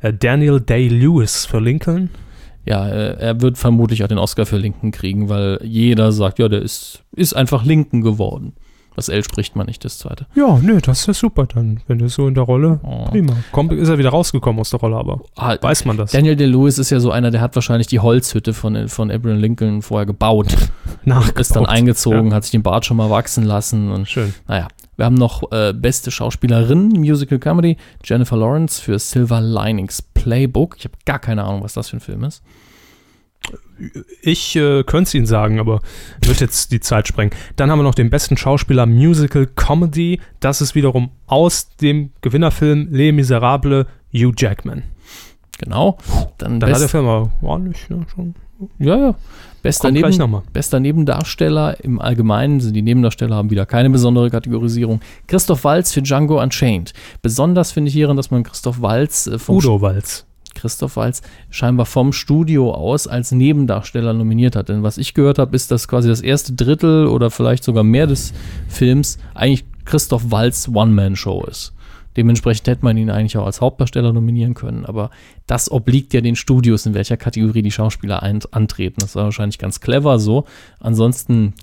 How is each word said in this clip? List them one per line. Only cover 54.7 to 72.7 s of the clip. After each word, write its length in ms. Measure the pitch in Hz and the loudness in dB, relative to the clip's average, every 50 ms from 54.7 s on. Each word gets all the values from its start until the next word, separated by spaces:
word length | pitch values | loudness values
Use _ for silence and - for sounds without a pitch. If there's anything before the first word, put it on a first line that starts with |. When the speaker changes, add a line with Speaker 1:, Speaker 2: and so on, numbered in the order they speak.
| 113 120 120 110 110 110 - - - - - | -2 -2 -2 -2 -2 -4 -4 -10 -20 -20 -8
Speaker 2:
Christoph 380 | - 180 185 - - 165 131 - | -2 0 0 2 2 -2 0 2
Waltz 280 | 143 151 180 180 - - | 0 2 2 0 0 -2
für 100 | 143 135 | -2 -2
Django 380 | 135 139 139 151 147 156 139 | 0 0 0 2 2 2 0
Unchained. 520 | 123 127 - - 139 120 104 87 85 - - - - - - - - | 0 -2 0 0 0 0 0 -2 -4 -8 -14 -20 -20 -20 -20 -6 -4
Besonders 500 | 117 110 131 143 170 180 180 165 - - | -4 -2 0 2 2 2 2 0 0 -2
finde 160 | 160 151 143 | -2 -2 0
ich 60 | 135 | 2
hierin, 220 | 151 151 143 139 | 2 2 2 2
dass 140 | 135 131 - | 0 0 0
man 140 | 131 123 113 | -2 -2 -2
Christoph 360 | - - - - 123 123 123 | -2 -8 -6 -6 -6 -4 -2
Waltz, 460 | 117 101 113 123 147 151 - - - | -2 0 0 0 0 -2 -2 -6 -6
äh, 120 | - 110 113 | -4 -6 -8
vom 160 | - - 190 | -2 2 2
Speaker 1:
Udo 240 | 190 147 123 107 98 | 2 4 4 2 2
Waltz. 460 | 104 98 95 101 - - - - - _ _ _ - - - | 2 0 -2 -2 -6 -8 -12 -14 -16 _ _ _ -20 -20 -18
Speaker 2:
Christoph 420 | - - 117 - - 139 131 - | -10 -8 -8 -8 -6 -8 -8 -4
Waltz 260 | 117 110 120 120 - - - - - - - | -4 -4 -4 -4 -6 -12 -18 -20 -20 -20 -16
scheinbar 360 | - - 123 120 123 123 117 | -8 -4 0 0 2 2 0
vom 260 | - - 135 123 139 135 | 0 0 0 2 2 0
Studio 600 | - - - 143 156 165 156 156 139 127 117 - | -2 -2 0 0 2 2 2 2 2 2 0 -2
aus 340 | - 78 107 135 147 - - | -4 -4 -2 -2 -2 -4 -4
als 240 | 120 123 120 - 127 | -6 -6 -4 0 2
Nebendarsteller 800 | 127 131 147 156 147 139 117 95 98 - - - 123 117 117 110 | 2 4 4 4 2 2 0 0 -4 -4 -6 -6 -4 -2 -2 -2
nominiert 420 | 113 110 110 110 117 123 123 - | 0 0 0 2 2 2 2 2
hat. 140 | 107 95 - | -2 -4 -2
Denn 140 | 104 104 107 | -4 -2 -2
was 160 | 107 - - | -2 -4 -4
ich 160 | - - - | -8 -4 0
gehört 240 | - 139 139 139 - | 2 2 4 4 2
hab, 160 | 131 127 - | 0 0 0
ist, 160 | 123 - - | -4 -2 0
dass 180 | 123 117 - - | -2 -2 -2 -2
quasi 200 | 120 120 117 117 | -2 0 2 2
das 120 | 113 117 | 2 0
erste 320 | - 131 139 147 - - 123 | 0 -2 -2 -2 -2 -6 -4
Drittel 540 | - 120 131 156 156 170 160 160 156 156 | -2 0 0 2 2 2 4 4 4 4
oder 240 | - 117 123 120 117 | 2 2 2 0 0
vielleicht 340 | - - 120 117 123 127 - | 0 0 0 0 0 0 0
sogar 200 | - 113 113 107 | 0 2 4 4
mehr 220 | 110 117 135 160 | 4 4 4 2
des 260 | 151 135 - - - - - - - - - - - | 2 0 -2 -4 -8 -10 -12 -12 -12 -12 -10 -12 -10
Films 500 | - - 127 123 127 143 147 - - - - - - | -2 0 2 2 4 2 0 -2 -6 -10 -14 -16 -8
eigentlich 300 | - - 135 139 - - - - - - | -2 0 0 0 0 -2 -10 -18 -16 -8
Christoph 440 | - 156 151 - - 131 117 117 117 | -2 -2 -2 0 0 -2 -2 -2 -2
Waltz 380 | 110 107 117 123 - - - 131 113 | 0 0 0 0 0 -2 -6 -2 0
One-Man-Show 720 | 104 110 113 107 101 98 95 95 - - 98 92 90 - - | 2 4 4 4 4 4 0 -2 -4 -4 -6 -6 -6 -6 -10
ist. 220 | - - - - - - - - - - - - - 123 | -12 -14 -16 -16 -16 -20 -20 -20 -20 -20 -20 -10 -2 2
Dementsprechend 480 | 113 117 117 117 - 120 110 - - | 4 4 4 2 2 0 -2 0 0
hätte 160 | 127 | -2